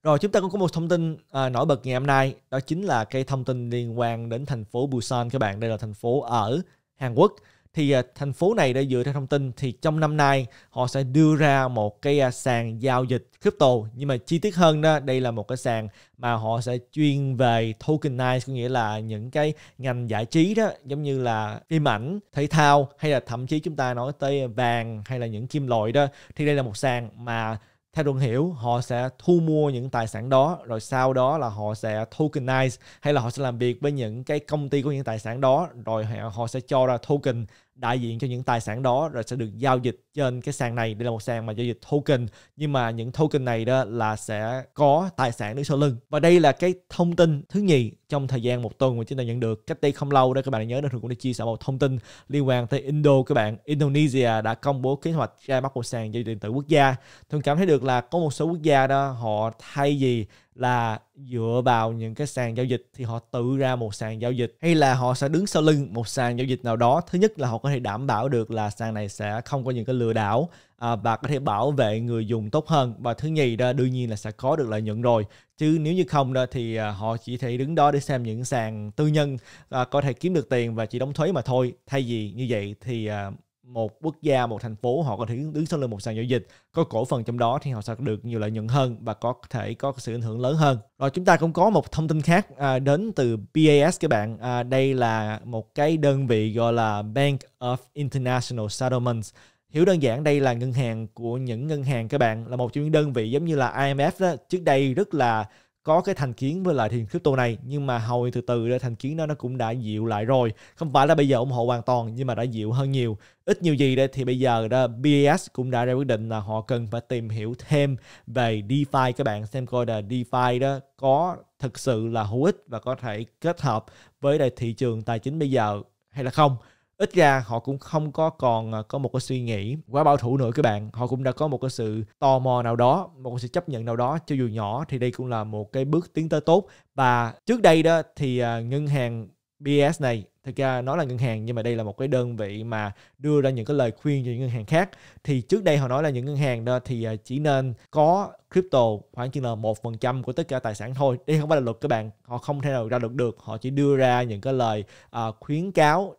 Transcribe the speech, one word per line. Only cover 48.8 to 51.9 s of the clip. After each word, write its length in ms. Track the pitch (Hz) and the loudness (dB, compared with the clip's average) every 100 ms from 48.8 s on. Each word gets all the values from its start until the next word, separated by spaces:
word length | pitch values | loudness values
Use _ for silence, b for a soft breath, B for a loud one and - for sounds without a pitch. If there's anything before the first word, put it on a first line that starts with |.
| 131 117 | 0 0
mà 60 | |
chúng 140 | 113 131 | -4 -4
ta 60 | |
nhận 160 | 120 120 | -4 -2
được. 260 | 113 110 - | -2 -4 -6
Cách 140 | - | -2
đây 120 | 147 | 0
không 180 | 139 143 | 0 2
lâu 240 | 139 127 | 4 4
đó, 80 | 131 | 4
các 60 | 131 | 0
bạn 180 | 113 113 | -2 -2
nhớ, 120 | 127 | -4
Thuận 200 | 147 123 | -4 -4
cũng 100 | 113 | -6
đã 40 | |
chia 180 | 123 131 | -6 -4
sẻ 120 | 117 | -4
một 160 | 117 110 | -4 -4
thông 180 | - 135 | -4 0
tin 200 | 139 | 0